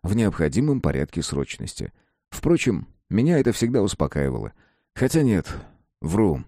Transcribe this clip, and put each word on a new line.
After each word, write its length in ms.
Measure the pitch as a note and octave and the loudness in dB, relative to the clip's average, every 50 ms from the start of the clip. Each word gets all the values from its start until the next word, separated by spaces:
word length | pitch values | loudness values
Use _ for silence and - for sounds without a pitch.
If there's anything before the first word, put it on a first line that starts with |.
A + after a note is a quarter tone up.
в 160 | - E2 G#2 | -4 -2 0
необходимом 640 | A#2 A2+ G2+ - - D#2+ D2+ C2+ G#2 C#3 D3+ C#3 B2+ | 2 0 0 0 0 -2 0 2 0 0 0 0 0
порядке 400 | - D2 C#2+ C2+ D2 - - E2+ | 0 0 0 0 -4 -4 -4 -8
срочности. 720 | D#2 - - C#2+ C2+ - - - - - - - - - _ _ _ _ _ _ _ _ | -6 -4 -4 -4 -4 -6 -8 -12 -12 -12 -10 -10 -12 -12 _ _ _ _ _ _ _ _
Впрочем, 600 | - - - D3 E3+ D#3+ - B2+ G#2 D#2 - - - _ _ _ | -14 -4 2 2 2 4 2 0 -2 -2 -4 -10 -18 _ _ _
меня 300 | - G#2 B2 D#3+ F3 D3 | 0 2 4 4 4 4
это 140 | C3 A#2 G#2+ | 4 2 2
всегда 280 | - A#2 A#2 B2+ B2 | 2 0 0 2 2
успокаивало. 720 | G2 G#2 - - D2+ C#2 - D2+ C#2 C2+ B1+ A1 G#1 A1 - _ _ _ _ _ _ _ _ | 0 0 0 -2 -4 -2 0 -2 -2 -2 -2 -4 -8 -10 -12 _ _ _ _ _ _ _ _
Хотя 280 | - B2+ - - D#3+ D3 | -2 -2 2 2 2 2
нет, 240 | B2+ G#2+ F2 D2 - - - - - - _ _ _ _ _ | 4 2 2 0 -4 -10 -12 -14 -18 -20 _ _ _ _ _
вру. 420 | - D2+ E2+ G#2 A2 F#2+ D#2 B1 - | -6 -2 2 2 2 2 2 -2 -6